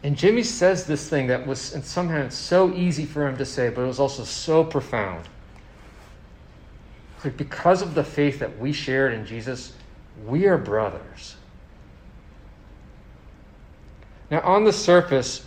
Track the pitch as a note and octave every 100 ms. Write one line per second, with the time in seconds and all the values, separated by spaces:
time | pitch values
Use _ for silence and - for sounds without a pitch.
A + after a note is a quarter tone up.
0 | C#3+ C#3+ F#3+ A#3 A#3 - F3+ F#3 F#3 D3
1 | - D3+ B2+ B2 B2+ C3 - D3 - -
2 | F3 D#3+ C3 - - F3+ F#3 F3+ F3+ D3
3 | D3 D3 C#3+ C3 C3+ - B2 B2 B2+ B2+
4 | C#3 C3+ A2+ - - D#3+ D#3+ D3 B2 A#2+
5 | G2+ E2+ E2 - - - - - - -
6 | - - - - - - - - - -
7 | - - C#3+ - C#3+ - E3+ F#3 F#3+ D#3
8 | C#3+ - D3 C#3 A#2+ G2+ B2+ D3 - C3
9 | C3+ A2+ G#2+ A2+ A2+ B2 - - - -
10 | - - G#2+ C#3 G3 E3+ G2+ G#2+ G#2 E2+
11 | - - - - - - - - - -
12 | - - - - - - - - - -
13 | - - - - - - - - - -
14 | - - - D#3 - G3 G#3+ - - F3+
15 | F3 C3+ B2+ -